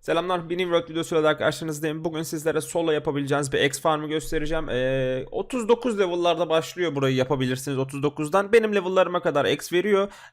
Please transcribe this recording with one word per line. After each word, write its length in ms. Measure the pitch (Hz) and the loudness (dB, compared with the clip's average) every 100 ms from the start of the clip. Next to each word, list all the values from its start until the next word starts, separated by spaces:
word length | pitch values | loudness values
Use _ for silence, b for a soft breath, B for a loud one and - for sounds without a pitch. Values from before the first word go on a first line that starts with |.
| - | 0
Selamlar, 440 | 160 175 180 165 | -2 0 -2 -2
bir 80 | 175 | -4
New 140 | 180 | 0
World 180 | 170 165 | 0 0
videosuyla 340 | 160 160 165 | -6 0 2
daha 140 | 156 151 | 2 4
karşınızdayım. 680 | 107 147 165 147 156 156 165 | 0 0 -6 -4 -4 -2 -4
Bugün 180 | 156 | -4
sizlere 380 | 160 160 156 151 | -6 -2 0 0
solo 300 | 143 175 165 | -2 -2 2
yapabileceğiniz 640 | 151 147 143 143 143 143 | 0 0 -2 0 0 0
bir 60 | - | 2
X 220 | 135 139 | 0 0
farm'ı 260 | 165 151 151 | 0 0 -2
göstereceğim. 640 | 156 151 160 151 160 156 | -4 -2 -4 -2 -2 -2
Ee, 560 | 123 131 135 127 131 127 | -2 0 0 0 -2 -4
otuz 380 | - 202 262 214 | -6 -4 -4 2
dokuz 300 | 240 247 208 | 2 2 0
level'larda 500 | 190 175 170 160 170 | 0 2 2 2 2
başlıyor, 460 | 160 - - 170 143 | 0 0 -4 -2 0
burayı 200 | 135 131 | 0 2
yapabilirsiniz 640 | 127 143 131 131 147 135 | 0 0 0 -4 -4 -4
otuz 260 | 131 139 | -4 -2
dokuzdan. 480 | 143 143 151 190 202 | -4 -2 0 0 4
Benim 240 | 226 220 208 | 4 4 0
level'larıma 460 | 180 190 180 175 | 2 2 2 2
kadar 240 | 175 143 120 | 0 2 2
X 280 | 143 - | 0 0
veriyor. 380 | 175 190 196 202 B B | 0 2 2 2 B B